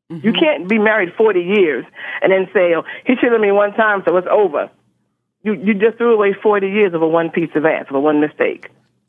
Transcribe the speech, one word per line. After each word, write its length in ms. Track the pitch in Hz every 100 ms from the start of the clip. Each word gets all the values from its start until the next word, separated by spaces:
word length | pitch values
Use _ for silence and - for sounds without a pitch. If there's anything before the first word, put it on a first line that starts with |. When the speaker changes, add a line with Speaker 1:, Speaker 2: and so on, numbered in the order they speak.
| _
Speaker 1:
Mm-hmm. 140 | 165 202
Speaker 2:
You 80 |
can't 340 | 269 311 294 180
be 80 | 220
married 360 | 214 214 170 -
forty 240 | 220 180
years 420 | 175 208 170 123 - - - -
and 100 | -
then 160 | 190 185
say, 220 | 208 175 160
"Oh, 80 | - - -
he 100 | 247
cheated 180 | 254
on 80 | 233
me 100 | 202
one 220 | 202 208
time, 300 | 208 220 196 175
so 100 | 180
it's 100 | 180
over." 400 | 202 190 143 98 _ _ _ _ _ _ _
You, 120 | 214 180
you 180 | 196
just 240 | 196 220 220
threw 160 | 240
away 200 | 214 202 196
forty 280 | 214 202 196
years 240 | 208 202
of 80 | 165
a 60 | 160
one 240 | 165 165
piece 180 | 180 156 156
of 100 | 143
ass, 220 | 135 -
of 60 | 139
a 40 |
one 220 | 151 151
mistake. 480 | 147 - - - - _ _ _